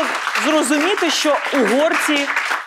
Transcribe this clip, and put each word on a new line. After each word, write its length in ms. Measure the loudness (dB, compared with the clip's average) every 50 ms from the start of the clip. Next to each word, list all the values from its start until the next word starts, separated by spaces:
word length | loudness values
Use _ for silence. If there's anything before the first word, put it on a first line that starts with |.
| 0 -2 -4 -4 -4 -4 -4 -2 0
зрозуміти, 640 | 2 2 2 2 2 0 0 0 0 0 0 0 0
що 280 | 0 0 2 2 0 0 0 0 0
угорці 720 | 2 2 2 2 2 2 2 2 0 0 0 0 0 0 -2 -2 -4 -4 -4 -4 -6 -6